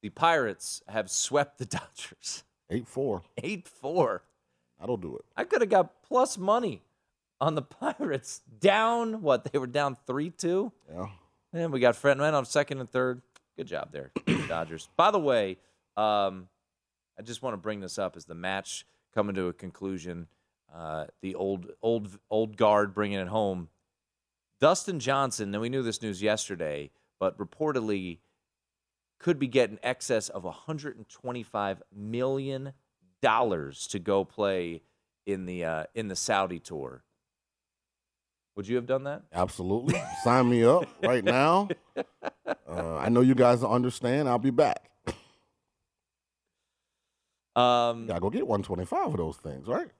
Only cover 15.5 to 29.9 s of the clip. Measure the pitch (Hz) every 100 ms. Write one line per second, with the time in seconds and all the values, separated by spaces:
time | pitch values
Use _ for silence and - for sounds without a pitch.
15.5 | 92 _ _ _ - 107 104 98 95 92
16.5 | _ _ _ _ _ _ - 110 110 131
17.5 | 104 107 104 92 - 95 85 80 85 90
18.5 | 98 - - - _ _ - 104 98 90
19.5 | 85 92 - 98 95 82 85 82 _ _
20.5 | _ _ 80 80 78 76 _ 98 92 98
21.5 | 98 87 - 113 117 104 98 _ 110 110
22.5 | 107 110 104 104 95 104 101 90 110 104
23.5 | 92 82 _ _ _ _ _ _ _ _
24.5 | _ 143 185 - 170 117 135 135 110 101
25.5 | 104 117 135 120 107 110 92 104 107 -
26.5 | 92 80 73 71 _ _ _ 95 92 98
27.5 | - 151 131 110 101 92 85 _ _ _
28.5 | _ _ _ _ _ _ _ - 156 135
29.5 | 131 113 107 -